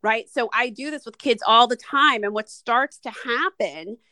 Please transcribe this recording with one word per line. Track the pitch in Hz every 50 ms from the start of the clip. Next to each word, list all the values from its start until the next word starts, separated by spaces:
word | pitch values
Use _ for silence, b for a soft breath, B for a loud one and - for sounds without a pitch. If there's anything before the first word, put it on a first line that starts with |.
right? | - 214 220 226 - -
So | - 277 233 214 -
I | 220 247 254
do | 208 - - 294
this | 302 277 -
with | 233 -
kids | _ - 277 233 - -
all | - 220 226 247
the | 226 247
time. | 240 - - - 277 285 302 262 226 208
And | 202 208
what | 214 214 -
starts | - - _ 233 233 247 269 285 - -
to | _ 254
happen | 208 - - 247 240 254 320 370 - _ 214 165 143 160 165 190 226 - _ _